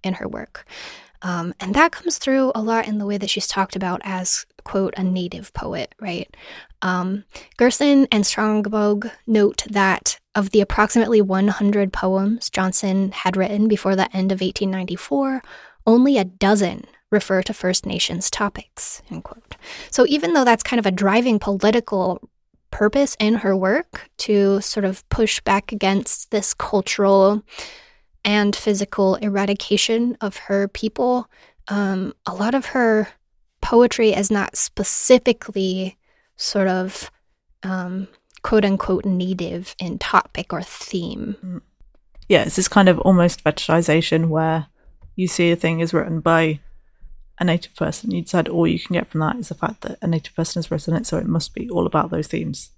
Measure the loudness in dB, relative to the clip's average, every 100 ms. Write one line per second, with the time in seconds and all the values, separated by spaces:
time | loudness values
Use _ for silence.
0 | -6 -6 -8 -10 -14 -18 -20 -18 -18 -20
1 | -20 _ -8 -6 -6 -8 -4 2 2 2
2 | -4 -2 0 2 2 0 -2 -2 -2 -4
3 | -2 -4 -2 -4 -2 -2 -2 -2 -4 -4
4 | -6 -6 -4 -4 -6 -20 -6 -2 -2 -2
5 | -2 -2 -4 -10 -12 -8 -6 -6 -8 _
6 | -8 -8 -10 -16 -20 -20 -20 -6 -2 -2
7 | -2 -6 -8 -20 -20 2 2 4 4 6
8 | 4 2 0 0 0 0 0 0 0 0
9 | -4 -12 0 4 4 0 -4 0 2 0
10 | -4 -8 _ -4 2 2 2 0 2 2
11 | 4 4 4 2 0 2 2 2 0 -2
12 | 0 0 0 -2 -4 -2 -2 0 0 0
13 | 0 -2 -2 0 0 2 2 2 2 0
14 | 0 -2 -2 0 -2 -2 -4 -4 -6 -8
15 | -4 -2 0 -4 -8 -20 -20 _ 4 4
16 | 6 2 0 0 2 4 2 -4 -16 _
17 | _ -2 0 -2 -2 -4 -2 -2 -4 -4
18 | -4 -4 -4 -2 -4 -6 -16 -12 -12 -12
19 | _ -16 -16 -20 _ -20 -18 -18 -4 2
20 | 4 4 2 4 4 4 2 0 0 2
21 | 2 4 4 0 0 0 2 2 0 -2
22 | -2 -4 -10 _ _ _ _ 0 2 2
23 | 0 0 0 2 2 0 2 0 -2 -14
24 | -16 -10 0 2 4 2 -2 -2 -4 -4
25 | _ 0 0 0 0 0 -2 -2 0 0
26 | -2 -6 -4 -4 -2 -6 -2 -2 -2 0
27 | 4 6 4 2 -6 -16 -16 -18 -20 _
28 | _ _ 0 2 2 0 -2 -2 -2 0
29 | 2 2 -2 -2 -2 -2 0 0 2 0
30 | 0 -2 -8 -8 -2 -2 -2 -4 -6 -2
31 | 0 0 -4 _ _ _ -6 -2 0 -2
32 | -4 -8 -12 -2 0 0 -2 0 2 2
33 | 0 _ _ _ _ _ 2 4 4 4
34 | 2 2 0 0 -2 -4 -4 -4 -2 0
35 | 6 6 6 -2 -4 -4 -2 -2 -6 _
36 | _ _ _ _ -4 0 2 0 -2 -8
37 | -14 _ _ _ _ _ -6 -6 -4 -8
38 | -8 _ _ _ 0 2 4 0 0 0
39 | 0 -2 -2 -4 -4 -8 -12 -10 -8 -6
40 | 2 2 2 -8 -6 -8 -8 -12 -8 -6
41 | -6 -8 -8 -10 -10 -12 _ _ -20 _
42 | _ -20 2 2 2 0 4 6 6 6
43 | 4 6 4 2 -2 -2 2 2 4 2
44 | 2 0 2 0 0 0 -4 _ -20 -20
45 | -16 -4 -4 2 2 2 0 0 0 0
46 | -2 -2 2 4 2 -2 -10 -20 _ _
47 | -20 -20 -20 -2 0 0 -4 -6 -4 -4
48 | -4 -4 -2 -2 0 2 2 0 -2 -4
49 | -2 -2 -2 -4 -8 -6 -6 -6 -12 -6
50 | -2 -2 -4 -6 -4 -4 -6 -6 -2 -2
51 | -2 -4 -2 -2 -4 -10 -6 -4 0 0
52 | -2 -4 -4 -6 -6 -8 -12